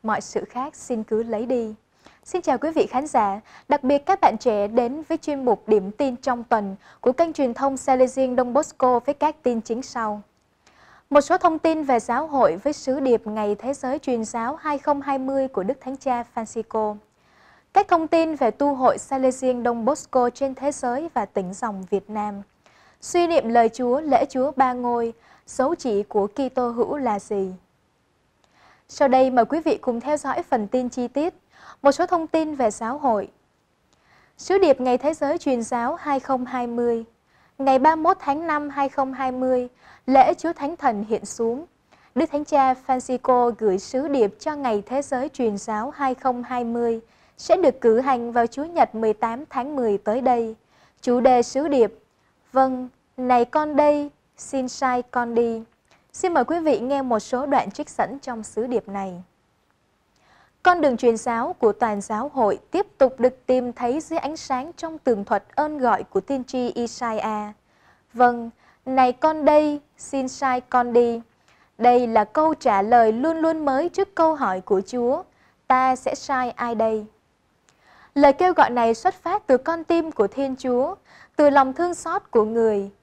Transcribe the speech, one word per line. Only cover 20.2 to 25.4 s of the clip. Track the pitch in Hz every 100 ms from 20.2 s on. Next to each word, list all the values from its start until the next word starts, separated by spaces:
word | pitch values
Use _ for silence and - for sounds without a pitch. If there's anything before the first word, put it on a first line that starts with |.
| 240
trên | 240 269 262
thế | 277
giới | 277 247 247 330
và | - 202
tỉnh | - 180
dòng | 190 233 196 185
Việt | 202 196
Nam. | 214 214 202 202 _ _ _ _ _
Suy | - 349 349
niệm | 330 226
lời | 240 226
Chúa, | 226 247 262
lễ | 311 254 294
Chúa | 262 269 -
Ba | 262
Ngôi, | 247 247 240 233 233 _ _